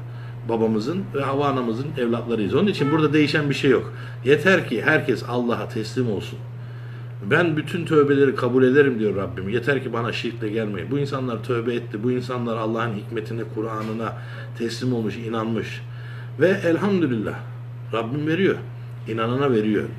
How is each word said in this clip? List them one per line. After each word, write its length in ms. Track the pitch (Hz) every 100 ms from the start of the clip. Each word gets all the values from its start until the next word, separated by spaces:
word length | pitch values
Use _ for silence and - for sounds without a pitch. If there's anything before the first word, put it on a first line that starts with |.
| - - - - 113
babamızın 540 | 113 110 110 127 185 190
ve 60 | 139
Havva 280 | 135 139 143
anamızın 380 | 131 120 113 139 131
evlatlarıyız. 560 | 120 120 117 110 98
Onun 120 | 131 202
için 240 | 147 139
burada 220 | 160 151
değişen 380 | 151 147 160 143
bir 40 |
şey 160 | 131 139
yok. 220 | 104 - - - -
Yeter 440 | 127 156 180 180 120
ki 140 | 110
herkes 420 | 135 151 139 110 -
Allah'a 400 | 123 120 104 101
teslim 420 | 113 107 131 120
olsun. 280 | 92 - - - - - - - - - - 101
"Ben 260 | 156 175 151
bütün 280 | 143 175
tövbeleri 500 | 156 156 139 139 139
kabul 280 | 110 123 127
ederim." 360 | 127 139 139 113
diyor 180 | 107 95
Rabbim. 320 | 92 90 95
"Yeter 340 | 117 131 131
ki 100 | 120
bana 200 | 117 117
şirkle 360 | - 120 120 110
gelmeyin." 420 | 110 107 95 82
Bu 80 | 139
insanlar 460 | 143 135 127 113
tövbe 300 | 120 120 117
etti. 280 | 120 120 104
Bu 100 | 120
insanlar 440 | 123 123 123 117 113
Allah'ın 380 | 110 113 117
hikmetine, 480 | 101 - 117 110 113 107
Kur'an'ına 580 | 110 110 110 110 110 110 - - - - -
teslim 360 | 117 - 127
olmuş, 220 | 117 107 95
inanmış. 680 | 113 113 110 110 - - - - - - - -
Ve 80 | 170
elhamdülillah 880 | 196 170 165 202 190 147 113 90 - - - - - -
Rabbim 340 | 110 113 147 151
veriyor. 280 | 165 185 - - - - - -
İnanana 420 | 113 113 127 143
veriyor. 340 | 113 107 101 -